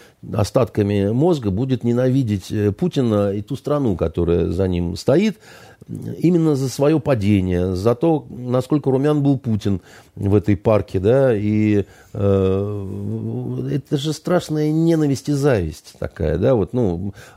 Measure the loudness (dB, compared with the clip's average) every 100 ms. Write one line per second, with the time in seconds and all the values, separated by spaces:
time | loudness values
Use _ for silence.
0 | -20 _ -6 -2 0 0 0 0 0 0
1 | 0 2 2 0 -2 -2 -2 -2 0 0
2 | 2 0 0 -2 -4 -2 0 0 -2 0
3 | 2 2 0 -2 -6 -8 -4 0 0 0
4 | -2 0 0 2 0 0 0 0 -2 -4
5 | 0 2 2 -2 -12 -20 -20 -20 -16 -14
6 | -12 -2 2 2 2 0 -2 0 0 2
7 | 0 0 2 2 2 0 -2 0 0 0
8 | 0 0 -4 -12 -4 -2 0 0 0 0
9 | 2 2 2 0 0 -2 0 -2 -6 -20
10 | -20 -4 2 2 2 0 2 2 0 -2
11 | 2 2 2 0 0 2 2 0 -2 -10
12 | -16 -4 0 2 2 0 -2 -6 -8 -8
13 | -8 -8 -8 -8 -8 -8 -6 -6 -4 -4
14 | -4 -6 -2 -2 -2 -2 0 2 2 2
15 | 2 0 -2 0 2 2 0 -8 -18 -12
16 | -10 -4 -2 0 2 2 0 0 -2 -2
17 | -6 -12 -18